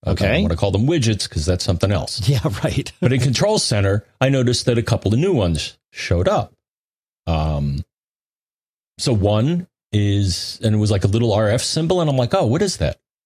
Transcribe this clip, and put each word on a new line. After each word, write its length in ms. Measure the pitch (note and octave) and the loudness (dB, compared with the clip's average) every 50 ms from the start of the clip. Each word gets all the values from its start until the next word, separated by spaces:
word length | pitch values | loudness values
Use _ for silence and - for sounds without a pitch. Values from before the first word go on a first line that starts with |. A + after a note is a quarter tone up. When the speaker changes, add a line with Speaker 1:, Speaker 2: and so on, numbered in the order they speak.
| - | -4
Speaker 1:
I 60 | - F2 | -4 -2
don't 80 | - | 0
Speaker 2:
Okay. 200 | G2+ G2 A#2 E3+ | 0 2 2 2
Speaker 1:
wanna 140 | G#3 G#3+ E2 | 0 0 0
call 140 | D2+ - G2 | 0 0 0
them 160 | F#2 G2 A#2+ | 2 2 2
widgets 420 | C#3 F3 D#3+ A2+ A2+ G#2+ F#2+ - - | 2 0 0 0 0 0 -2 -4 -6
'cause 180 | - E2 D2 | -6 -4 -2
that's 180 | F2+ F2+ F#2 - | -2 -2 -2 -2
something 260 | - F2+ E2 - G2 | -2 -2 0 0 0
else. 300 | G#2 E2 - - - - | 0 -2 -4 -6 -8 -4
Speaker 2:
<laughs> 80 | F#2 A#2 | 0 0
Yeah, 120 | C#3+ A2 - D#3+ G2+ - | 0 0 0 -4 -4 -4
right. 280 | - A#3+ - C#3+ - - - - | -4 -4 -2 -4 -6 -6 -6 -2
Speaker 1:
But 120 | - B2 | 0 0
in 80 | C3 B2+ | 2 2
Control 380 | B2+ C#3 A#2 - F#3 G#3 A3 G3 | 0 0 0 0 0 0 0 0
Center, 460 | - - A#2 G2+ G2 G2 G2+ G#2+ - _ _ - | 0 0 0 0 2 2 0 0 -4 _ _ -2
I 80 | B2+ C3+ | 0 2
noticed 380 | C#3 C3 B2 A#2+ A#2+ - - | 2 2 2 2 0 0 0
that 120 | C3 A#2 A#2 | 0 0 0
a 40 | |
couple 300 | - - A2+ F#2+ - G2 | 0 0 0 0 0 0
of 60 | A2 B2 | 2 2
new 140 | F3 G3 | 2 2
ones 460 | F3+ B2 F#2+ F2 D#2+ D2 - - - _ _ _ | 2 2 2 2 0 -2 -4 -8 -12 _ _ _
showed 380 | - - - - F2+ E2+ - - | -14 -8 -4 -2 0 0 2 2
up. 240 | G#3 E3+ G2+ - _ _ _ _ _ _ _ _ _ _ _ _ _ _ - | 0 0 -2 -4 _ _ _ _ _ _ _ _ _ _ _ _ _ _ -4
Um, 580 | E2 D#2+ D#2 D#2 D#2 D2+ C#2+ C#2+ C#2+ C#2 C#2+ - _ _ _ _ _ _ _ _ _ _ _ _ _ _ _ _ _ _ _ _ _ _ - | -2 -2 0 0 0 -2 -2 -2 -2 -4 -6 -8 _ _ _ _ _ _ _ _ _ _ _ _ _ _ _ _ _ _ _ _ _ _ -6
so 140 | - D3 | -2 0
one 540 | A#2 G2+ F#2+ G#2 G#2+ G#2+ A#2 D3 F3 F3 F3 - _ _ _ _ | 0 2 2 2 2 2 2 2 0 -2 -4 -8 _ _ _ _
is, 680 | - G#2 G2+ G2+ G2+ G2+ G2+ F#2+ F2 - - - - - | -2 0 2 2 2 2 0 0 -2 -4 -6 -12 -8 -4
and 120 | A2+ A2 G#2+ | -2 0 2
it 20 | G#2+ | 2
was 120 | G#2 G2 | 2 2
like 140 | G#2+ F#2+ - | 2 2 0
a 40 | G2+ | 0
little 240 | G2 A#2 A#2+ A2+ | 0 2 2 2
R 160 | G2 G#2+ A2 G2+ | 2 2 2 2
F 140 | A2+ B2 | 0 0
symbol, 380 | - - - D#3+ E3 E3 F#3 F3+ | -2 -2 -2 -2 0 0 0 2
and 80 | E3 D3+ | 2 0
I'm 60 | C3+ | 0
like, 180 | C3 A#2+ A#2 - | 0 0 0 0
"Oh, 120 | G3 D#3+ | 0 2
what 160 | A2 B2+ E3+ | 2 2 0
is 140 | G3+ F#3 - | 0 -2 -2
that?" 220 | - E2+ C#2 - _ _ _ _ _ _ | -2 -4 -4 -4 _ _ _ _ _ _